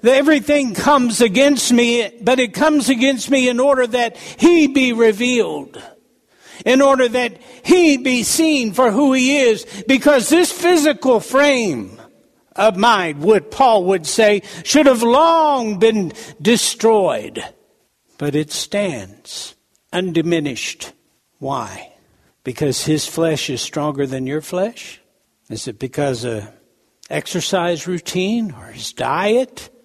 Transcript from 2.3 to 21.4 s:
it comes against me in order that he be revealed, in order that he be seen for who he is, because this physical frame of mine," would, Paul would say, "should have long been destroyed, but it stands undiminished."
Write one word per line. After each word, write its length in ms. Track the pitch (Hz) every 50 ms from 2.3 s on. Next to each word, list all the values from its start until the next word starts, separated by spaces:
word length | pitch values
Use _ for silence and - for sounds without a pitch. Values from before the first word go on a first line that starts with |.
| 262 254
it 140 | 254 226 170
comes 340 | 180 285 311 302 294 233 233
against 400 | 269 226 247 269 277 240 - -
me 160 | 277 269 254
in 140 | 247 247 240
order 260 | 254 285 277 262 247
that 300 | 233 220 247 240 226 226
he 500 | - - - - - - 330 349 339 302
be 280 | 269 269 277 262 247 240
revealed, 840 | 226 233 226 214 196 240 247 254 240 202 170 156 147 139 - - - - - - _ _ _ _ _ _ _ _ _ _ - - - -
in 160 | 214 247 262
order 260 | 277 277 277 262 254
that 300 | 240 220 254 247 233 196 - - - - - _
he 360 | - 320 370 349 311 285 254
be 240 | 254 269 254 247 214
seen 500 | - - - 320 320 302 277 240 220 180
for 180 | 202 262 240
who 220 | 196 220 294 277 262
he 280 | 262 254 254 285 294
is, 260 | 269 240 220 196 - - - 202 233
because 440 | 214 262 254 - 294 294 262 208 -
this 200 | 294 339 359 -
physical 680 | - - 311 349 359 330 285 311 285 - - 262 254 214
frame 800 | - - - 269 285 294 277 254 233 196 147 117 101 92 101 - - - _ _ _ _ _ _ _ _ _
of 220 | - 196 220 196 180
mine," 420 | 208 240 226 202 180 165 151 143
would, 300 | 147 190 220 196 - -
Paul 340 | - - 269 247 226 208 180
would 220 | 180 196 185 156
say, 340 | 147 - - 220 208 208 202 - - - - 165
"should 240 | - - 285 302
have 160 | 277 254 226 233
long 760 | 233 240 277 320 330 330 330 311 302 285 262 240 220 208 180
been 360 | 208 226 220 214 190 160 - - - - - _
destroyed, 1040 | 143 202 233 220 - - - - - 226 226 214 190 160 123 110 107 - 117 113 - - - _ _ _ _ _ _ _ _ _ _ _ _
but 180 | _ 147 147 135
it 160 | 151 151 147
stands 1040 | - - - - - 202 208 190 147 117 95 95 101 _ _ - - - - - - _ _ _ _ _ _ _ -
undiminished." 1000 | 175 185 185 160 165 156 165 170 165 147 143 123 107 - - - _ - - - _ _ _ _ _ _ _ _ _